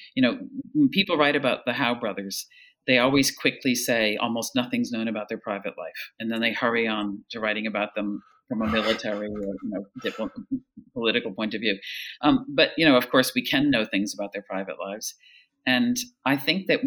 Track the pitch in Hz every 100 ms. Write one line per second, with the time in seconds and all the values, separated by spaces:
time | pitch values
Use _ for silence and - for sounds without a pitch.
0 | - 131 123 104 95 - - 151 143 190
1 | 196 160 147 147 135 - - 120 123 120
2 | 113 98 98 - - - - _ - 127
3 | 127 139 135 - 139 - 135 120 123 117
4 | 107 104 117 117 113 127 120 120 117 113
5 | 113 107 104 113 113 101 101 - 82 -
6 | - - 113 113 117 107 123 117 113 107
7 | 104 101 - 117 107 107 107 101 107 107
8 | 101 104 - _ - 110 110 110 107 110
9 | 113 104 104 104 98 95 107 98 101 -
10 | 107 - - - - - - - - 123
11 | 113 120 113 101 110 104 110 95 - -
12 | - - 147 131 - 139 143 - 160 127
13 | 123 135 123 127 120 135 147 123 107 95
14 | 101 - 101 101 - 98 95 - 95 107
15 | - - _ - _ _ - 127 120 123
16 | - _ 131 139 160 185 180 151